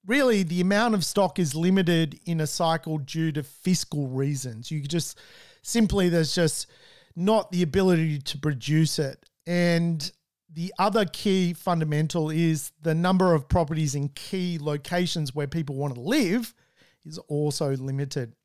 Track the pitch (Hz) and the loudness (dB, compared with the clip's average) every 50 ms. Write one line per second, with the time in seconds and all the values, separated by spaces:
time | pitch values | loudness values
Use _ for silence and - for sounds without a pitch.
0 | _ 190 240 285 277 254 226 202 190 156 175 180 180 185 202 208 233 240 220 196 | _ 0 2 2 4 4 4 2 2 0 0 0 2 2 4 2 4 2 2 0
1 | 156 - - 202 190 180 - - 175 147 131 160 170 185 190 196 185 160 175 160 | -2 -2 0 2 2 2 2 0 -2 0 0 0 2 4 4 4 4 4 4 2
2 | 160 147 135 - _ 165 170 160 156 151 - - 175 165 160 160 - 165 156 151 | 2 0 -4 -12 _ -4 -2 -2 -2 -4 -2 -2 0 0 0 -2 -2 -6 -6 -6
3 | 135 - - 160 160 160 147 156 139 - - - - 185 180 - - - - 147 | -6 -6 -4 -2 -2 -2 -2 -4 -8 -8 -16 -6 0 0 0 0 0 -4 -4 -4
4 | 143 127 127 131 139 143 147 135 127 127 113 110 120 - 160 151 139 143 165 170 | -4 -4 -2 -2 -2 -2 -2 -4 -6 -10 -12 -12 -10 -8 -8 -6 -6 -2 -4 -4
5 | - - - - - - - - - - - _ _ - - 233 220 190 - 202 | -4 -4 -12 -16 -20 -20 -20 -20 -20 -20 -20 _ _ -2 2 2 2 2 2 2
6 | 185 180 170 170 160 139 - 180 170 151 - - - _ _ _ - - - - | 2 2 2 2 0 0 2 2 2 2 0 -2 -8 _ _ _ -20 -20 -20 -20
7 | _ _ _ 170 175 202 220 220 - - 185 175 180 151 131 196 190 185 180 160 | _ _ _ -2 2 2 2 2 2 0 0 0 0 2 2 2 4 4 4 4
8 | 160 160 151 143 139 - - 139 - 151 143 123 - 143 151 156 160 151 - - | 2 0 -2 -4 -6 -8 -10 -4 -4 -4 -4 -4 -2 2 4 4 4 2 2 -2
9 | 147 135 135 _ _ _ _ _ _ 165 175 175 175 175 170 170 170 170 165 156 | -4 -4 -6 _ _ _ _ _ _ -2 0 2 2 2 2 2 2 0 -2 -4
10 | - - _ _ _ _ _ _ _ _ 156 165 170 190 - - 190 214 196 226 | -6 -10 _ _ _ _ _ _ _ _ -10 -8 -8 -8 -2 0 0 2 2 2
11 | 202 160 - - - 208 190 190 180 175 175 - - 190 175 165 160 151 151 151 | 0 0 -4 -2 0 2 2 4 2 0 -2 -4 -2 -2 0 0 0 0 0 0
12 | 156 147 - 175 156 156 156 160 170 165 160 147 - - _ _ 151 160 160 160 | 0 0 0 -2 -2 0 0 2 2 2 2 0 -4 -10 _ _ -2 0 0 2
13 | 175 180 190 185 190 180 165 151 135 _ - 180 165 139 165 156 156 143 131 143 | 2 2 4 4 4 4 4 4 2 _ 2 2 2 0 0 -2 -2 -2 -2 -2
14 | 143 147 - - - - - 190 180 180 170 160 147 151 147 147 139 - 175 180 | -4 -4 -6 -10 -10 -6 -4 -4 -2 -2 -4 -4 -4 -4 -4 -4 -4 -4 -2 0
15 | 180 165 - 170 151 131 123 147 143 135 - 165 151 143 139 135 143 143 127 120 | 0 0 -2 -4 -4 -4 -4 -6 -6 -4 -4 -4 -4 -4 -4 -4 -4 -4 -6 -6
16 | 120 165 254 311 240 165 190 254 233 - _ _ _ _ _ _ _ _ _ _ | -4 0 0 2 2 2 0 -2 -2 -6 _ _ _ _ _ _ _ _ _ _
17 | _ 156 156 175 - _ 151 147 151 151 143 - 156 139 135 131 131 135 135 139 | _ -18 -16 -16 -10 _ -4 -2 -2 -2 -2 -2 -2 -2 -2 -4 -4 -6 -4 -6
18 | 143 139 - 147 123 110 - _ | -6 -6 -6 -8 -8 -8 -12 _